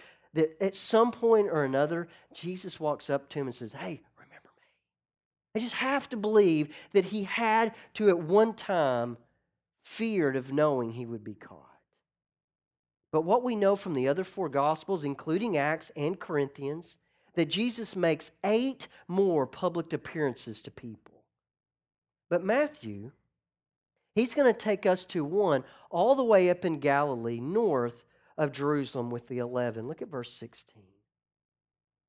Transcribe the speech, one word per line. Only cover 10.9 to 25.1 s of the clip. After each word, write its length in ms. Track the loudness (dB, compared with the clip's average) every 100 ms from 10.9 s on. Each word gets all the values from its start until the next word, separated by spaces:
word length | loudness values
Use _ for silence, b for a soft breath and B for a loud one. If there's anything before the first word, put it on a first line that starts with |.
| -6 -10
would 180 | -10
be 120 | -12 -16
caught. 300 | -18 -20 -20 _ _ _ _ _ _ _ _ _ _ _ _ _ _
But 100 | -2
what 220 | 2 2
we 120 | 2 2
know 200 | 2 2
from 180 | 0
the 140 | 0 0
other 160 | 0
four 260 | -4 -6 -2
Gospels, 540 | 0 0 0 -4 -4
including 540 | -4 -8 -4 -2 0 0
Acts 340 | 0 -2 -8 -6
and 240 | -4 -4
Corinthians, 800 | -4 -2 -2 -6 -8 -8 -14 -20 _ _ _ -2
that 100 | -2
Jesus 500 | 0 -2 -2 -6 0
makes 360 | 0 0 -6 _
eight 440 | 0 0 0 -6 -14 b -4
more 380 | 2 2 2 0
public 480 | -2 -2 -2 -6
appearances 680 | -8 -8 -2 -2 -2 -12 -14
to 80 | -14
people. 420 | -16 -16 -16 -20 _ _ _ _ _ _ _ _ _ _ _ _
But 140 | -2
Matthew, 680 | 0 0 0 -4 -12 -12 -14 _ _ _ _ _ _ _ _ _ _
he's 220 | -2 0 4
gonna 160 | 4
take 340 | 4 0 0 2
us 200 | 0
to 180 | -2